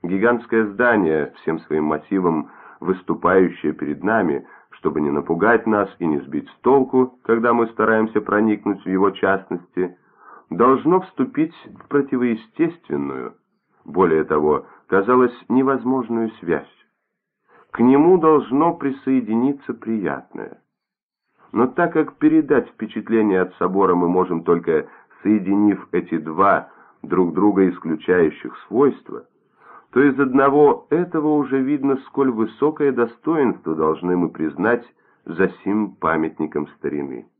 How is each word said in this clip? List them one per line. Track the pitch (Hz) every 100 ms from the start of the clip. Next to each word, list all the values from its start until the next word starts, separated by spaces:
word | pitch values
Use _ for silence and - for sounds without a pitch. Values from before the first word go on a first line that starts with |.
Гигантское | 87 95 113 120 - 113 110
здание, | 101 123 113 85 78 73 -
всем | - 80
своим | - 78
массивом | 76 76 - 98 90 80 69 - - -
выступающее | 80 92 - 107 - 95 90 - 76
перед | 76 73 71
нами, | 90 113 90 69 - - _
чтобы | - 82 73
не | 73
напугать | 73 71 85 101 117 113
нас | 107 98 -
и | 85
не | 73
сбить | 69 73 -
с | _
толку, | 117 139 131 131 127 _
когда | - 113 120
мы | 117 113
стараемся | - 110 110 110 110
проникнуть | 104 104 110 104 - 95
в | -
его | 95 98
частности, | 95 98 95 - 90 - - 90 - _ _ - - _
должно | 85 123 131 117 185
вступить | 185 - 123 - 160 - -
в | - -
противоестественную, | 143 135 131 123 113 - - 160 165 _ 73 71 65 62 - _ _ _ _
более | - 76 90 80
того, | 78 78 76 71 - - _
казалось, | 95 98 127 123 120 -
невозможную | 123 135 135 117 131 113 117 113 -
связь. | 82 78 - _ _ _ _ _ _ _ _ _ _
К | -
нему | 120 135 165 185
должно | 160 151 110 135 165
присоединиться | 165 139 135 - 131 107 113 131 143 -
приятное. | 117 110 113 85 67 - - - - _ _ _ _ _ _ _ _ _
Но | 104 127
так | 127 170
как | 165 143 _
передать | 151 156 143 147 -
впечатление | _ 107 117 101 113 107 92
от | 90 -
собора | 92 95 95
мы | 87 87
можем | 90 92 85
только | 85 85 82 78 73 - _ _
соединив | 98 107 92 98 104 95 -
эти | 90 85 82
два | 76 80 98 85 - - _ _
друг | - 85 87
друга | 80 104 95 92
исключающих | 87 82 78 - 90 80 - - - -
свойства, | 107 139 - - - - _ _ _ - - _
то | 123
из | 143 127
одного | 139 127 139 143 147 127 _
этого | 156 175 165 151
уже | 151 131 135
видно, | 131 147 139 135 -
сколь | - 135
высокое | 110 110 - 147 156 143
достоинство | 120 117 - - 165 127 - 80
должны | 80 78 78 87 90
мы | 87
признать | 82 80 71 101 120 - _ _ _
за | - 82 95 95
сим | 98 104 104 -
памятником | 82 80 80 - 78 73 73 _
старины. | 71 73 69 64 - _